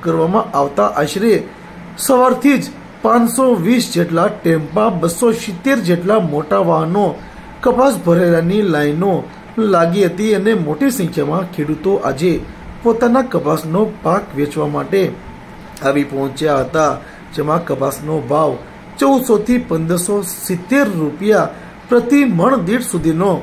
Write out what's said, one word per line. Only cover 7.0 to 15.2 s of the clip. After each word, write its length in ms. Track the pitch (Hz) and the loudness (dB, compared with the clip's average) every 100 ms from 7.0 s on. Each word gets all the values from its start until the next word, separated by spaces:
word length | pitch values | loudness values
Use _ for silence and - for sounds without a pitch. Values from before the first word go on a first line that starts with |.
| 190 - - - - - | 0 -2 -14 -18 -20 -2
કપાસ 320 | 254 247 269 208 170 | 0 4 2 2 2
ભરેલાની 640 | 170 180 170 170 202 202 | 4 4 2 2 2 2
લાઈનો 380 | 151 147 151 196 170 - - - - 214 | 2 0 0 0 0 -4 -16 -10 -2 2
લાગી 320 | 180 165 190 185 | 4 2 2 2
હતી 240 | 180 214 202 | 2 0 2
અને 160 | 202 214 151 | 2 0 0
મોટી 300 | 151 277 254 | 0 0 0
સંખ્યામાં 540 | 170 - 143 165 175 | -2 -2 -2 -2 -4
ખેડૂતો 380 | - 147 151 185 196 131 | -6 -4 -2 0 0 -2
આજે 220 | 131 175 156 - - - - | 0 0 0 -4 -16 -16 -2
પોતાના 460 | 233 226 240 247 254 | 0 2 4 2 2
કપાસનો 480 | 165 143 156 160 170 214 - 160 | -2 0 -2 0 0 0 -2 -2
પાક 180 | 190 202 135 | -2 -2 -4
વેચવા 320 | 147 160 147 147 | -4 -2 -2 -4
માટે 280 | 139 - 185 - | -2 0 0 -4